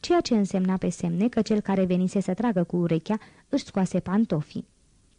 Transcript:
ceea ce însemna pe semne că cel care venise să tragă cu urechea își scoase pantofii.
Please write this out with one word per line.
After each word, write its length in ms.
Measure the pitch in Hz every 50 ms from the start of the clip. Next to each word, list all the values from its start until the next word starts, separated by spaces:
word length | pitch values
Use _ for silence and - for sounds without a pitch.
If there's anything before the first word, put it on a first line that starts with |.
ceea 200 | - - 349 349
ce 160 | 339 - 240
însemna 400 | 214 202 185 - 190 185 185 185
pe 120 | 185 - 180
semne 400 | 175 - - 170 170 170 202 247
că 140 | - - 214
cel 180 | - 220 214
care 240 | 208 - 196 190 190
venise 360 | 180 180 175 185 185 - 202
să 140 | 185 - 185
tragă 300 | - - 247 220 180 170
cu 120 | - -
urechea 420 | 180 175 170 165 160 - - 208 220 - - - - - _
își 160 | - 285 -
scoase 360 | - - 196 190 175 - 185
pantofii. 680 | - - 180 208 233 - - 151 147 - - - - _ _ _ _ _ _ _ _ _ _